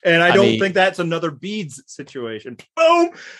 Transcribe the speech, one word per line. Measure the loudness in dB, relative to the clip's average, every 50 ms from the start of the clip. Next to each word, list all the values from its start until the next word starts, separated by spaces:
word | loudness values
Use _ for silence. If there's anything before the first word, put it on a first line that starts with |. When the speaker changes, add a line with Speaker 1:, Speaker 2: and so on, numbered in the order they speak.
| 2
Speaker 1:
And | 2 2 4
I | 4 4
Speaker 2:
I |
Speaker 1:
don't | 4 4 4
Speaker 2:
mean | 4 2 0
Speaker 1:
think | -2 -2 0
that's | 2 0 0 0 -4
another | -6 -4 -4 -4 -4 -6
Beads | -8 -8 -12 -10 -8 -8 -10 -10 -14 -18 _
situation. | _ -18 -18 -18 -16 -12 -12 -10 -10 -10 -12 -14 -16 -18 -18 -20 _ _
Boom, | 0 2 2 4 2 2 0 -2 -14 -20 -20 -20